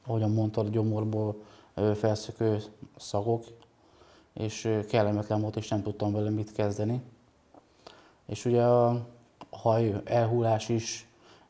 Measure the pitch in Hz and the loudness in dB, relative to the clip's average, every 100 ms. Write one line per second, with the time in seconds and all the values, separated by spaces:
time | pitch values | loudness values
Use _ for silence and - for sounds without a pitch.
0 | 120 113 110 110 107 110 104 110 110 107 | -4 0 2 2 0 0 -2 0 0 0
1 | 110 110 107 104 - - - - 107 104 | -2 -2 -2 -4 -12 -20 -10 0 0 2
2 | 113 107 - - 113 107 - - - - | 2 0 -4 -2 0 0 -4 -16 -20 -16
3 | - 101 110 117 - - - _ _ _ | -6 -2 0 -2 -4 -20 -20 _ _ _
4 | - - _ - 107 - 113 107 104 117 | -20 -20 _ -8 -6 -4 -2 -2 0 2
5 | 104 107 104 107 110 110 - 107 104 101 | 2 0 0 -2 -2 -4 -4 -4 -4 -2
6 | 104 104 107 107 104 - 104 101 107 123 | -2 0 -2 -2 -4 -2 -2 0 -2 -4
7 | 127 - _ _ _ - - _ - - | -6 -18 _ _ _ -20 -20 _ -20 -20
8 | - _ - 117 123 120 120 120 120 120 | -20 _ -12 -4 2 4 6 6 4 2
9 | 117 - _ - - - 113 113 113 101 | -4 -16 _ -20 -18 -2 2 4 2 0
10 | - 120 113 120 113 107 - 117 - - | 0 0 2 2 2 2 0 -2 -2 -8
11 | - _ - - | -12 _ -20 -20